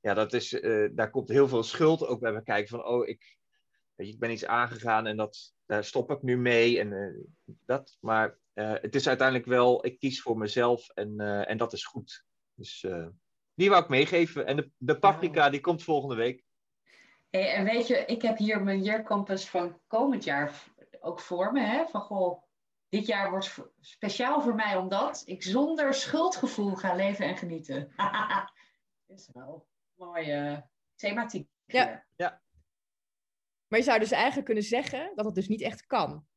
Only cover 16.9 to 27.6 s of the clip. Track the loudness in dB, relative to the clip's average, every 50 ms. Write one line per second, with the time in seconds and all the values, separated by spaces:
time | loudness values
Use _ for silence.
16.9 | _ _ -20 _ _ _ _ _ -2 0 0 0 0 0 0 0 0 0 2 2
17.9 | 2 0 2 -2 -4 -2 0 -2 0 2 0 0 0 0 0 0 0 0 0 0
18.9 | -2 -2 -2 -2 -2 -2 0 -2 -4 -6 -6 -4 -2 -2 -2 -2 -8 -12 _ _
19.9 | 0 2 2 2 0 0 -2 -2 -2 -2 -2 -4 -6 -12 -20 -20 _ _ -20 _
20.9 | -20 -10 -10 -10 -8 -8 -8 -8 -2 -2 0 0 2 0 2 2 0 0 -2 -2
21.9 | -4 -8 -6 -4 -2 0 0 0 -2 -4 _ _ _ _ _ _ _ _ _ _
22.9 | -4 -2 0 0 0 0 0 -2 -2 -4 -4 -6 -10 -12 -16 -18 _ _ _ -20
23.9 | -16 _ -6 -6 -4 -2 -2 2 2 2 2 2 0 0 0 0 0 -2 -2 0
24.9 | 0 0 0 -2 -4 -8 -10 -12 -12 -10 -6 -2 0 2 2 2 2 0 0 0
25.9 | 0 0 -2 -2 0 2 2 2 2 0 -4 -4 -2 -2 -2 -2 -2 -2 -2 -2
26.9 | 0 2 0 0 0 -2 -4 -4 -4 -6 -8 -8 -8 -10